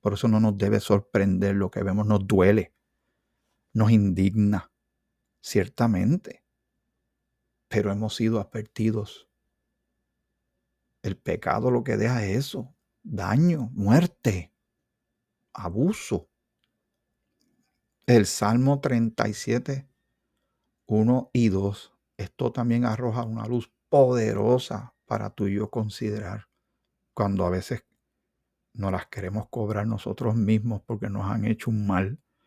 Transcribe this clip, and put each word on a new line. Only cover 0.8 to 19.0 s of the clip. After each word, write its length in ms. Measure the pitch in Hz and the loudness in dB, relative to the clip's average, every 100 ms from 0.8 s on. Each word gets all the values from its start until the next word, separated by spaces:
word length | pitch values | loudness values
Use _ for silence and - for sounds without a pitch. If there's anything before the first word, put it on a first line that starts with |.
sorprender 760 | - 101 - - 98 92 98 101 | 2 0 2 0 2 2 0 0
lo 140 | 95 | -2
que 120 | - | -4
vemos. 240 | 98 95 104 | -2 -2 2
Nos 200 | 104 98 | 0 2
duele, 480 | 101 92 107 - _ _ _ _ _ _ _ _ _ _ | 4 6 4 0 _ _ _ _ _ _ _ _ _ _
nos 180 | 113 110 | 2 6
indigna, 800 | 113 101 90 95 107 104 101 - _ _ _ _ _ _ _ | 6 4 2 2 2 0 0 -6 _ _ _ _ _ _ _
ciertamente. 1040 | - - 95 - 117 98 95 175 - - _ _ _ _ _ _ _ _ _ _ _ _ _ | -2 -2 -2 0 0 2 0 -2 -4 -20 _ _ _ _ _ _ _ _ _ _ _ _ _
Pero 220 | 107 101 | -2 -2
hemos 240 | 101 107 | -2 -4
sido 260 | - 110 113 | -2 -2 -2
advertidos. 880 | 98 113 107 - 110 110 104 - _ _ _ _ _ _ _ _ _ _ _ _ _ _ _ _ _ _ | -6 -10 -12 -4 -2 -2 -8 -14 _ _ _ _ _ _ _ _ _ _ _ _ _ _ _ _ _ _
El 140 | 110 95 | -8 -8
pecado 560 | - - - 110 123 | -6 -4 -2 -2 0
lo 100 | 120 | 0
que 140 | 120 107 | 0 0
deja 280 | 110 127 | 0 0
es 140 | 101 104 | -2 -2
eso, 380 | 139 - - _ _ _ | -4 -8 -12 _ _ _
daño, 680 | - 113 90 113 175 160 117 | -12 -6 0 2 4 2 -4
muerte, 800 | 131 101 120 175 _ - 95 82 _ _ _ _ _ _ _ _ _ _ | -4 4 4 4 _ -4 -4 -8 _ _ _ _ _ _ _ _ _ _
abuso. 760 | - 92 92 156 220 - 92 - _ _ _ _ _ _ _ _ _ _ _ _ _ _ _ _ _ - | -12 -8 -2 -2 -2 -4 -6 -6 _ _ _ _ _ _ _ _ _ _ _ _ _ _ _ _ _ 6
El 200 | 120 101 | 6 6
Salmo 540 | - 104 120 131 139 | 0 0 2 2 2
treinta 480 | 139 120 | 0 0